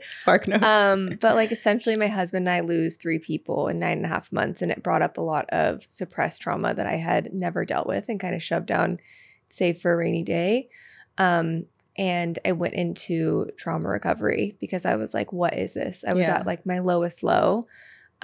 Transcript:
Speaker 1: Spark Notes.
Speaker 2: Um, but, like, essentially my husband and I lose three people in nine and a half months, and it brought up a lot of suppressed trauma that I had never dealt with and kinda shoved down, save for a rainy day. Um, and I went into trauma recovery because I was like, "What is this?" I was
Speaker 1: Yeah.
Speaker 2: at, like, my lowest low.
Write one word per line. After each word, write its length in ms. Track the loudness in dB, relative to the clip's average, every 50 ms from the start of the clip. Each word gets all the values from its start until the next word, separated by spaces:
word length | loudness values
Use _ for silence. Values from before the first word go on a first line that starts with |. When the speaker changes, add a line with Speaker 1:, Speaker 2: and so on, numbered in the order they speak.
| -2 -8 -10
Speaker 1:
Spark 320 | -2 4 4 4 4 4 2
Notes. 180 | 2 4 6
Speaker 2:
Um, 540 | 6 8 8 8 6 6 4 2 -2 -2 2
but, 140 | 4 4 6
like, 160 | 6 4 2
essentially 440 | 2 0 2 2 2 2 2 0 0
my 120 | 2 2 0
husband 400 | 0 0 -2 0 0 0 0 2
and 80 | 2
I 60 | 0
lose 340 | 2 2 0 2 0 0 -2
three 240 | -4 -4 -2 -2 -2
people 480 | -2 -4 -6 -4 -4 -2 -2 0 0 0
in 100 | 0 0
nine 200 | 0 -2 -2 -2
and 80 | -2
a 40 | -2
half 220 | -4 -4 -6 -4
months, 320 | -2 -2 -2 -2 -2 -4 -2
and 80 | -2
it 100 | -2 -2
brought 220 | -2 0 0 2 0
up 160 | 0 -2 -4
a 20 |
lot 260 | -4 -2 -2 -2 -2 -2
of 340 | 0 0 2 0 0 -2 -8 -12
suppressed 540 | -10 -8 -8 -8 -4 -4 -4 -2 -4 -6
trauma 320 | -6 -6 -4 -2 -2 -2 -2
that 140 | -2 -4 -4
I 80 | -4
had 360 | -4 -2 0 0 0 -2 -2
never 320 | -6 -6 -4 -4 -4 -4 -4
dealt 220 | -4 -2 -4 -2 -2
with 220 | -4 -4 -4 -6
and 100 | -6 -6
kinda 200 | -6 -6 -6 -6
shoved 260 | -6 -4 -4 -4 -2
down, 340 | -2 -2 0 0 0 -2 -4 _ _ -20 -20 -20 -20 _ _ _ -12
save 280 | -4 -2 0 0 0 0
for 160 | 0 0 2
a 40 | 2
rainy 260 | 2 0 0 -2 -2
day. 460 | -2 -2 0 0 0 0 0 -2 -6 -14 -20 -20 -20 -20 -20 -20 _ _ 0
Um, 460 | 2 4 4 2 2 0 -2 -4 -6 -8 _ -20 _ _ _ -4
and 420 | -2 -2 0 0 -2 -4 -4 -2 0
I 80 | 0 0
went 200 | 0 0 -2 -2
into 760 | -2 -2 -2 -4 -6 -4 -2 -2 0 2 2 2 0 0 -2 -6 -10
trauma 320 | -6 -4 -4 -2 -2 -2
recovery 640 | -2 -2 0 0 0 0 2 0 2 2 0 -2 -4 -8
because 240 | -10 -6 -6 -4 0
I 100 | 0 0
was 180 | 0 0 -2 -4
like, 200 | -4 -4 -4 -2
"What 240 | 0 0 0 0 -2
is 160 | -4 -4 -4
this?" 320 | -4 -6 -6 -6 -6 -2 0
I 60 | 0
was 120 | 2 2
Speaker 1:
Yeah. 100 | 2 0 0
Speaker 2:
at, 80 | 0 -2
like, 180 | -4 -4 -4
my 140 | -4 -4 -2
lowest 420 | 0 2 2 2 0 -2 -4 -2
low. 460 | 0 2 4 4 4 4 2 2 -2 _ -12 -20 -20 -20 -20 -20 -20 _ _ -2